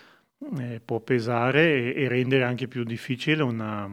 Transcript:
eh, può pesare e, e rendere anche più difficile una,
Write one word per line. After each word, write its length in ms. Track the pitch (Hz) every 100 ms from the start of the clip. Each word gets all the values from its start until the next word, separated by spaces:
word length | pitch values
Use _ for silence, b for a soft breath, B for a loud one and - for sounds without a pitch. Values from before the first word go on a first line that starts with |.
| B B B - 294 175
eh, 220 | 123 113
può 160 | - 113
pesare 920 | - 127 113 120 120 135 165 143 120
e, 100 | -
e 40 | 131
rendere 360 | 123 127 135
anche 240 | 123 120 123
più 160 | 123
difficile 600 | 117 113 - 127 - 156
una, 440 | 135 113 110 107 101